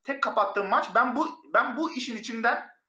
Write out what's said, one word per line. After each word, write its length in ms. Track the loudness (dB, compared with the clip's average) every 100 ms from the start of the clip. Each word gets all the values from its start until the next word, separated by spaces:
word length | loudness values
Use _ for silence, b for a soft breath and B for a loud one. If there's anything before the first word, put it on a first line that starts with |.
tek 180 | -8 -2
kapattığım 460 | 0 2 0 0 2
maç. 180 | 2 4
Ben 220 | 2 2 2
bu, 120 | -2 -4 0
ben 220 | 2 2 -2
bu 140 | -4
işin 240 | -6 -8 -8
içinden, 500 | -8 -2 0 0 -4 _